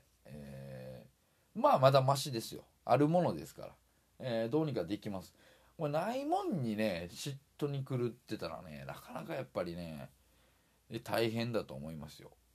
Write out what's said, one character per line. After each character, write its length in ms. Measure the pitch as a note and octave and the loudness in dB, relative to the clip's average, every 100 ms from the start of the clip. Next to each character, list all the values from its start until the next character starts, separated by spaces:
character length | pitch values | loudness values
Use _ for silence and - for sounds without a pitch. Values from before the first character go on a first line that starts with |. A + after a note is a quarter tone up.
| _ _ | _ _
え 800 | - D2 C#2+ C2+ C2+ C2 B1+ B1+ - _ _ _ _ | -18 -16 -14 -14 -12 -12 -14 -16 -18 _ _ _ _
ー、 60 | - | 2
ま 140 | C#4+ | 6
あ、 40 | G#3 | 10
ま 120 | C3 | 10
だ 100 | C#3 | 10
マ 140 | C3 | 6
シ 160 | C#3 D3+ | 2 0
で 100 | A#2 | -4
す 140 | - | -6
よ。 80 | - - _ | -12 -16 _
あ 140 | - B2+ | 2 6
る 100 | D3+ | 6
も 140 | F3 | 4
の 140 | C#3+ | 2
で 100 | E2 | 0
す 80 | D#2 | -8
か 140 | - - | -14 -16
ら。 80 | - _ _ _ - | -18 _ _ _ -8
え 260 | B2+ A2+ A#2 | -2 0 2
ー、 20 | |
ど 140 | D3+ | 2
う 20 | |
に 80 | D#3 | 0
か 120 | B2 | -2
で 120 | E2+ G2+ | -2 -4
き 140 | - | -4
ま 100 | F#2+ | -8
す。 140 | F2 _ - - _ - | -10 _ -20 -20 _ -6
こ 80 | |
れ 60 | D3+ | -2
な 240 | D3+ G3+ | 0 -2
い 100 | B3+ | -2
も 200 | C#4+ F#4 | 0 0
ん 180 | F#4+ F#3 | 0 -2
に 120 | A#2 | 0
ね、 340 | G#2 A2 E2+ F2 | 0 0 -2 -6
嫉 240 | - C#3+ C3+ _ - | -8 -8 -10 _ -6
妬 100 | C#3+ | -4
に 160 | C#3 | -4
狂 220 | C3 B2+ A#2+ | -2 -2 -2
っ 20 | |
て 280 | - - A2 | -4 -10 -8
た 100 | E2+ | -8
ら 160 | D#2+ | -8
ね、 220 | E2 D2 C2+ | -12 -12 -12
な 80 | |
か 180 | - - | -12 -12
な 100 | A#3+ | -12
か 120 | E3 | -8
や 80 | D3+ | -8
っ 20 | C3 | -6
ぱ 100 | - | -4
り 120 | F2 | -4
ね、 340 | E2+ E2+ D2+ C2+ _ _ _ _ _ _ _ - | -6 -8 -10 -14 _ _ _ _ _ _ _ -12
え、 100 | A#2 | -10
大 300 | - A2 A#2 | -2 0 2
変 220 | A2+ A#2 | 0 -2
だ 120 | A2 | -2
と 120 | E2 | -4
思 160 | C#2 D2+ | -10 -10
い 40 | |
ま 140 | D#2+ D2 | -10 -12
す 120 | - | -16
よ。 100 | - _ _ | -20 _ _